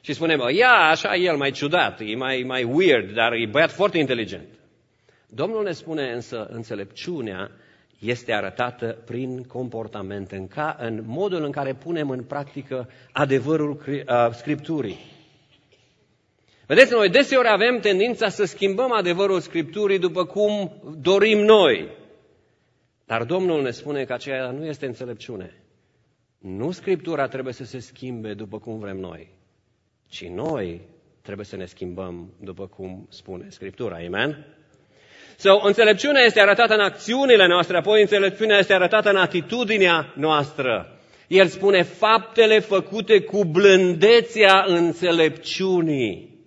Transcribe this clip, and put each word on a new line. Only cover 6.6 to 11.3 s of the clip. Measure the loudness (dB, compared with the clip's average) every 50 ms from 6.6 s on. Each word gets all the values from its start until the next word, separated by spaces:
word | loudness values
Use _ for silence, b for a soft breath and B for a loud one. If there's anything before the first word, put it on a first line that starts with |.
| -12 -12 -10 -12 -12 -14 _ -16 -12 -10 -10 -8 -8 -10 -8 -10 -12 -12 b b b b b b b b b _
este | -6 -6 -6 -6 -6 -6
arătată | -4 -4 -4 -6 -6 -6 -6 -6 -6 -10 -10 -10 -10 -12 -14
prin | -14 -10 -10 -10 -10 -10 -12
comportament, | -14 -14 -12 -12 -10 -10 -10 -12 -12 -12 -12 -12 -12 -10 -10 -12 -12 -12
în | -12 -14 -14
ca-, | -12 -10 -8 -8 -8 -8 -8
în | -10 -10 -8 -10 -10
modul | -10 -8 -6 -6 -4